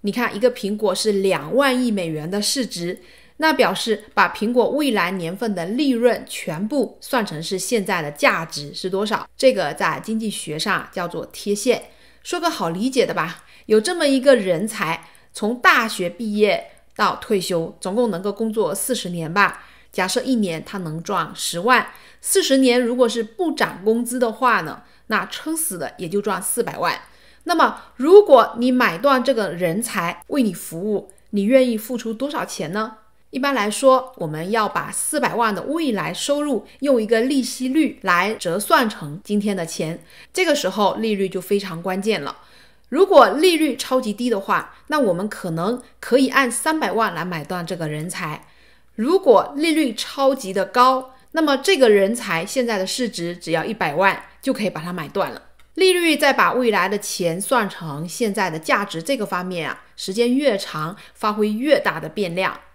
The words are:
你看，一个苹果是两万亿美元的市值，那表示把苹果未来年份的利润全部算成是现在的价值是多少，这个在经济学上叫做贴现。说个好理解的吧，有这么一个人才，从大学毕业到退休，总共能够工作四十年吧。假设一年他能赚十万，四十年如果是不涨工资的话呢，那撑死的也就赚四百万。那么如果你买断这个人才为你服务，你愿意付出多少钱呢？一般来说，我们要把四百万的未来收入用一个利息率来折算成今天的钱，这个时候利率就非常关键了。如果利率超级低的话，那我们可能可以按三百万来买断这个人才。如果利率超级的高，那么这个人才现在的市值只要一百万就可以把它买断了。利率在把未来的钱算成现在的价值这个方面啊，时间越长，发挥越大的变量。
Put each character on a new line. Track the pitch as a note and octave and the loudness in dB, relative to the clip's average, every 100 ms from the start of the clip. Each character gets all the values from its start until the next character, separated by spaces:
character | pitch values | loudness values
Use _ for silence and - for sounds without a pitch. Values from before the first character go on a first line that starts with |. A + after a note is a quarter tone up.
你 | G#3 | -2
看， | A3 A#3 G#3 | -2 -4 2
一 | |
个 | A#3+ | 0
苹 | A#3+ G3 G#3 | 2 -6 0
果 | G#3 F#3 | 0 0
是 | A3 | 0
两 | G3+ F#3+ E3 D3 G#3+ | 2 2 0 0 2
万 | C#4 B3+ B3 | 2 2 0
亿 | |
美 | G3+ E3+ | 0 -2
元 | D#3 D#3 | -6 -4
的 | G3+ | -4
市 | G#3 C4+ A3+ | -2 -2 -4
值， | F3 E3+ - - - - _ | -6 -8 -8 -14 -20 -20 _
那 | D#4 | 0
表 | D4+ G3 | 2 2
示 | F3 A3+ G#3+ - | 2 -2 -4 -2
把 | - F3+ | 0 0
苹 | - A3 | 0 0
果 | B3 G#3 | 2 2
未 | C4+ D4 | 2 0
来 | G#3 F3 | 0 -2
年 | F#3+ E3 F#3+ | -4 -6 -6
份 | A#3 | -4
的 | F#3 E3+ | -4 -4
利 | A#3+ D4 | -2 0
润 | A#3 A#3+ G#3 - | 4 4 2 -4
全 | - - D#3 G#3+ | -10 -8 -6 -2
部 | D4 A#3 - | -2 -2 -6
算 | - B3+ | -4 -4
成 | G3+ D3+ | -2 -6
是 | E3+ F#3+ | -6 -6
现 | - A3+ G3 | -2 -2 0
在 | F#3 | -4
的 | D3 | -4
价 | D3 C#4 F#3+ | 0 2 2
值 | E3 D#3 C#3+ | -6 -12 -12
是 | C#3+ F#3+ | -10 -6
多 | F#3+ G#3 | -4 -2
少， | A3 - - | -4 -8 2
这 | C4 | 4
个 | G3+ D3+ | 4 -2
在 | D#3 E3+ D3+ | -2 -2 -2
经 | E3+ A3 | -6 -4
济 | A3 | -4
学 | - - D3 | -8 -8 -6
上 | G#3+ F3 - | -2 -4 -4
叫 | - F3 | -8 -8
做 | E3+ - | -8 -12
贴 | - G#3 | -10 -4
现。 | G3+ B3+ A3+ - - - - | -2 0 0 -2 -20 -20 -20
说 | - F4 | -8 -4
个 | E4 | -2
好 | D#4+ F3 | -2 -4
理 | E3+ B3 | -2 -2
解 | B3+ G3 | 0 0
的 | |
吧， | - D#3+ - - - - | 0 -6 -8 -20 -20 2
有 | G#3+ | 2
这 | A3 F4 | 2 0
么 | D4 | 2
一 | C4+ | 4
个 | C4+ B3+ | 4 4
人 | F#3+ E3 G#3+ | 4 -2 -2
才， | G#3+ E3 E3 - - _ | -4 -4 -4 -10 -20 _
从 | - G#3+ B3 | -6 -4 2
大 | F#4 D4+ A3+ | 4 4 2
学 | - F3 | -4 -6
毕 | - A3 G#3 | -4 -4 2
业 | G#3 E3+ - - _ - | 2 2 -4 -20 _ -2
到 | G3+ - | 0 0
退 | - G#3 | -2 -2
休， | F3 F3 E3 - | 0 -4 -4 -8
总 | F#3+ G#3 | -4 0
共 | A#3+ | 0
能 | F3 | 0
够 | G3+ | -4
工 | G3+ A3+ | -4 -4
作 | A3 F3 G3 | -2 -2 -2
四 | - | -4
十 | B3 F3+ | -4 -4
年 | F3 D#3 | -6 -2
吧。 | F3+ G3 - - - - | 2 2 0 -20 -20 -10
假 | - F#3 | -4 -2
设 | B3 | -2
一 | - B3 | 0 0
年 | G3 D#3+ D#3 | 0 -4 -8
他 | G3+ | -10
能 | E3+ D#3 | -8 -8
赚 | E3+ F#3+ D#3+ - | -4 -4 -4 -6
十 | - E3+ | -8 -4
万， | G#3+ B3 - - - - | 4 4 2 -12 -20 -14
四 | - G4 | -2 0
十 | E4+ C4+ | 4 4
年 | C4 B3 | 6 4
如 | A#3+ B3 | 2 2
果 | A#3+ | 2
是 | A#3 | 2
不 | A3 - E4+ | -6 -4 -4
涨 | - F3 E3+ | 0 -2 -2
工 | G3 A#3 | 0 0
资 | A#3+ B3 | -2 -2
的 | A#3+ | -2
话 | G#3+ B3+ G#3 | 0 0 2
呢， | D#3 - - - _ | -2 -12 -18 -20 _
那 | G#3+ G3 | -4 -4
撑 | - D#4 D#4+ | -10 -6 -4
死 | - F3+ | -4 -6
的 | C3+ - | -8 -8
也 | F3+ | -4
就 | G3+ | -4
赚 | G#3 F#3 | -2 -4
四 | G3 - | -4 -4
百 | F#3 - | -4 -4
万。 | E3 - - - - - - | -4 -4 -10 -20 -20 -14 -2
那 | E4+ | 2
么 | B3 - - - | 2 0 -16 -4
如 | C#4 G4+ | 10 10
果 | G#4 C4 A3 A#3 | 12 8 8 2
你 | B3 | 0
买 | B3+ A#3+ E3 | 2 2 2
断 | C#4 C4 | 4 4
这 | B3 | 2
个 | A3+ F#3+ | 0 0
人 | E3+ F3 F3+ | 0 0 0
才 | A3 G3 E3+ - - | -4 -4 -4 -6 -4
为 | D4 | 0
你 | A3 | 0
服 | E3+ - E3 G#3 | -2 -10 -8 -4
务， | G#3 - - _ | -4 -6 -20 _
你 | G3+ | -2
愿 | G3+ C4 B3+ | 4 4 4
意 | A3 | 0
付 | - B3 | -4 -8
出 | A3+ | -6
多 | A3 C#4 | -6 -6
少 | D4 F#3+ | -4 -8
钱 | - D#3 | -8 -6
呢？ | G3 A3 A#3+ - _ _ | -6 -6 -10 -20 _ _
一 | C4+ | -4
般 | C#4 C4 | -2 0
来 | G#3 | -2
说， | G#3+ C4+ C4 B3+ - | 2 4 4 2 -8
我 | E3 | -6
们 | D3+ F3 | -6 -2
要 | A3+ G#3 | 0 0
把 | - D3 | -2 -6
四 | - - D4 | -6 -4 0
百 | A3+ | 0
万 | F3+ A3+ | 0 0
的 | F#3+ | 0
未 | - D#4+ D4+ | -4 -2 -2
来 | G#3 D#3 | -2 -4
收 | F#3 - C#4+ | -6 -2 -2
入 | D4 A#3+ - - | 0 -4 -6 -6
用 | C#4+ B3+ | 2 2
一 | G#3+ | 4
个 | A3+ | 2
利 | B3+ C#4+ | 2 0
息 | B3 - B3+ | -2 -4 0
率 | C#4+ C#4 - | 2 0 -2
来 | F#3+ F3 F#3+ A3 | 2 2 2 -2
折 | F3+ F3 | -2 -4
算 | - D#4+ A#3 | 2 2 2
成 | - D3 D#3 | -4 -12 -12
今 | - G#3 | -2 -2
天 | G3+ G3 | 0 -4
的 | E3 | -6
钱， | - D#3+ E3+ - - - | -6 -6 -8 -14 -20 -8
这 | - E4+ | -2 2
个 | |
时 | C#4+ F#3 | 2 0
候 | F#3+ G3 G3+ | 2 0 2
利 | A3 G3+ | -2 0
率 | F#3+ | -2
就 | F#3+ | -4
非 | F3 G3+ | -2 -2
常 | F#3+ E3 | -2 -8
关 | F3 F#3 | -4 -4
键 | G3+ F#3+ | -2 -2
了。 | C#3 - - - - _ _ | -4 -12 -20 -20 -20 _ _
如 | C4+ F#4+ | 2 6
果 | E4 A3 | 8 8
利 | A#3+ F#4 E4 | 6 2 4
率 | D#4 A#3+ | 0 -2
超 | - C4 | -2 -2
级 | A#3 | -2
低 | G3+ B3 | -4 -2
的 | G3+ | -2
话， | G3 F3+ - - - | -2 -2 -2 -18 -4
那 | D4+ | 0
我 | A#3 | 2
们 | F3 G3+ | 0 -4
可 | - F3+ | -6 -6
能 | D#3+ F3+ B3 - - | -4 -2 -4 -8 -18
可 | - B3 | 2 4
以 | C4 | 4
按 | C4 C4 | 4 2
三 | - D#4 D#4+ | 0 -2 0
百 | D#4 | 0
万 | G3+ G#3+ E3+ | 0 -2 -2
来 | F3 | -6
买 | E3 | -6
断 | D3 F3+ E3 | -6 -8 -6
这 | F3 | -6
个 | D#3 | -6
人 | D3+ E3 | -6 -8
才。 | - E3 D3+ - _ - _ _ - | -8 -8 -10 -14 _ -20 _ _ -6
如 | A#3 F#4+ | 0 2
果 | F4+ G#3 - C#4+ | 6 4 4 -2
利 | E4 | 0
率 | D#4 C#4 G#3 | 2 0 -2
超 | - - C4+ C4+ | -8 0 0 0
级 | F#3+ | -4
的 | F#3+ F#3 | -4 0
高， | B3+ B3+ C4 C4 - - | 4 4 4 -4 -20 -6
那 | D#4 | 0
么 | D#4 C4+ | 2 2
这 | D#4+ F4+ | 2 4
个 | A#3+ | 6
人 | G3+ G3 | 6 4
才 | A#3+ G3+ E3 F#3 | 0 -4 -4 -2
现 | C4 A#3 | -2 -2
在 | G#3 | -2
的 | F#3 | -4
市 | - A#3+ | -4 -4
值 | - E3+ F3 | -4 -8 -8
只 | - | -4
要 | D#3+ | -2
一 | D#3 | -2
百 | G#3+ E3 D3 | -4 -2 4
万 | G3 E3+ - - | 4 2 -8 -8
就 | - | -4
可 | A#3+ | -2
以 | G#3 | -4
把 | - | -4
它 | E3 | -8
买 | F3+ C#3+ | -8 -6
断 | G3 D3+ | -4 -4
了。 | A2+ - - - - | -6 -18 -20 -14 2
利 | F#4 | 4
率 | F4+ E4+ D4 | 4 2 4
在 | C#4+ | 4
把 | C4+ F3+ | 4 2
未 | B3+ A#3+ | 4 2
来 | G3+ F#3 | 2 0
的 | G3+ | -2
钱 | - - F3 E3 | -6 -4 -2 -2
算 | - B3+ G3+ | 0 0 0
成 | - D#3+ C#3+ E3+ | -6 -10 -8 -8
现 | - A3+ | -4 -2
在 | G3+ F#3 | -2 -4
的 | D#3+ | -4
价 | - A#3 | -2 -2
值 | G3+ D#3+ | -2 -6
这 | E3+ C4+ | -4 -4
个 | G3+ | -2
方 | F3+ | -4
面 | F3+ F3+ D3 | -4 -6 -6
啊， | - - - | -8 -14 -12
时 | - | -8
间 | G3 A#3+ C4 | 0 2 4
越 | D4 G3 | 2 0
长， | - D#3 D#3 G3 - | -4 -8 -8 -10 -20
发 | - G#3+ | -4 -4
挥 | G#3 G#3+ | 0 0
越 | G#3+ C#4+ C#4 | 0 2 2
大 | - D#3+ | 0 -4
的 | D#3 | -8
变 | G#3+ F#3 E3+ | -6 -4 -2
量。 | F#3 - - | -4 -6 -16